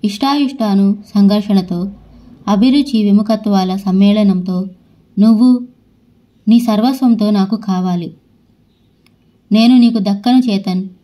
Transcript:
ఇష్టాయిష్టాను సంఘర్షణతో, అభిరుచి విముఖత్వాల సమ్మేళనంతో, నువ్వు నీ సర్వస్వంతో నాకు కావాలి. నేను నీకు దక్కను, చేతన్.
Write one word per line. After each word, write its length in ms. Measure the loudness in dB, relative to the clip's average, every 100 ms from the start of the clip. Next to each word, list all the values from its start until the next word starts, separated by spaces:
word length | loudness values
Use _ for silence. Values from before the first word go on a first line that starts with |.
ఇష్టాయిష్టాను 920 | -6 -4 -4 -2 -2 -4 -2 0 0 -2 -4 2
సంఘర్షణతో, 760 | 2 2 0 -2 -2 -6 -8 -12 -20 -20 -20 -16 -4
అభిరుచి 560 | 0 2 2 0 -2
విముఖత్వాల 720 | 2 2 2 -4 -2 -2 -2 -4
సమ్మేళనంతో, 880 | -2 2 2 2 0 0 -4 -6 -8 -12 _ _ _ 0
నువ్వు 480 | 2 4 4 2 -2 _ _ _ _ _ _ _ 0
నీ 120 | 2
సర్వస్వంతో 720 | 2 0 0 0 0 0 0
నాకు 260 | 0 -2 -4
కావాలి. 580 | -6 -4 -4 -4 -8 -14 _ _ _ _ _ _ _ _ _ _ _ _ _
నేను 260 | 0 4 4
నీకు 220 | 4 2
దక్కను, 520 | -2 -4 0 0 2
చేతన్. 320 | -2 -4 -6 -8 -14